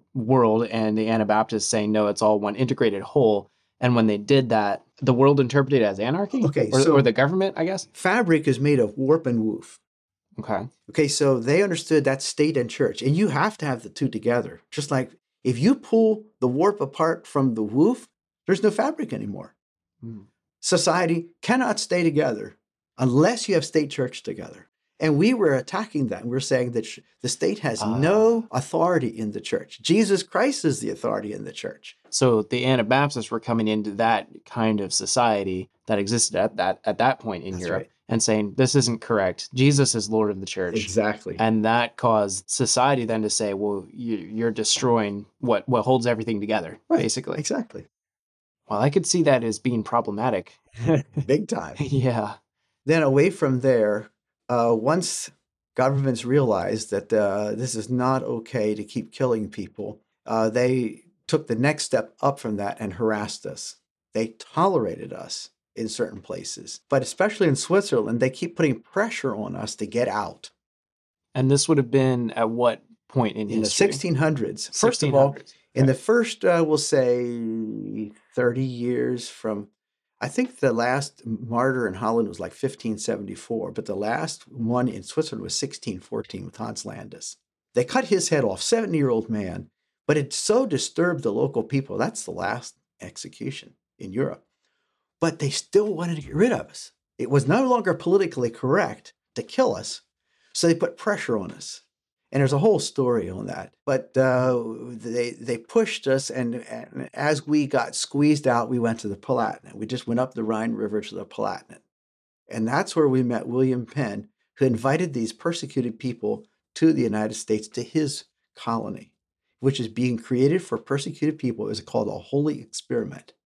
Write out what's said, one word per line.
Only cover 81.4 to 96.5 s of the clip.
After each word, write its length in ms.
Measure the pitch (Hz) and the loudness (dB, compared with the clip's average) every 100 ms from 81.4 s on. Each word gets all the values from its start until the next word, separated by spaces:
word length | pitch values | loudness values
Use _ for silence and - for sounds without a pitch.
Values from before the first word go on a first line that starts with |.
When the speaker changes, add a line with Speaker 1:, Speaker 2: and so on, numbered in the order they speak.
| 117 117 131 127 113 | -4 0 0 2 -2
Speaker 2:
in 80 | 92 | -2
Holland 320 | 110 117 104 | 0 0 0
was, 120 | - | -4
like, 140 | 82 | -10
fifteen 440 | - 135 - 113 107 | -6 -6 -6 -6 -6
seventy-four, 720 | - 104 98 - - 113 92 | -4 -6 -6 -12 -8 -6 -6
but 140 | - - | -8 -8
the 100 | 95 | -4
last 520 | 104 131 160 - - | -4 -4 -4 -10 -14
one 400 | 127 113 123 123 | -6 -2 0 0
in 160 | 101 | -2
Switzerland 400 | - - 156 113 | -6 -4 -4 -6
was 120 | 92 - | -8 -6
sixteen 440 | 143 - - 92 | -6 -8 -10 -10
fourteen 460 | - 113 - 95 92 | -8 -8 -8 -10 -14
with 120 | - | -12
Hans 280 | 113 110 107 | -10 -10 -12
Landis. 520 | 107 104 - - - _ _ _ 123 | -12 -16 -16 -16 -16 _ _ _ -2
They 80 | 123 | 0
cut 200 | 254 262 | 0 2
his 240 | 190 - | 2 2
head 140 | 156 | 2
off, 180 | 113 92 | 2 -2
seventy-year-old 680 | - 233 208 160 139 113 110 | 0 0 2 0 2 2 0
man, 400 | 110 95 90 - _ _ _ - | -4 -4 -8 -12 _ _ _ -2
but 100 | 156 | 0
it 160 | 143 | 0
so 320 | - - 220 262 | -2 2 2 2
disturbed 580 | 139 - - 175 156 | -2 -2 -2 0 0
the 80 | 127 | -2
local 300 | 104 135 131 | 0 0 -2
people. 340 | 113 139 135 98 | -2 -2 -2 -4
That's 260 | 147 - | -4 -6
the 80 | - | -10
last 440 | 87 92 117 - - _ _ | -6 -4 -6 -8 -20 _ _
execution 760 | 95 - - - 127 135 - _ _ - | -18 -14 -16 -10 -10 -10 -14 _ _ -18
in 140 | - | -10
Europe. 340 | 101 139 - _ _ _ _ _ _ _ _ | -4 -4 -6 _ _ _ _ _ _ _ _
But 180 | 165 165 | -4 -2
they 100 | 143 | -4
still 440 | - - 196 214 | -6 0 2 2
wanted 220 | 160 175 160 | -2 -4 -6
to 60 | |
get 140 | - 147 | -6 0
rid 160 | 240 | 2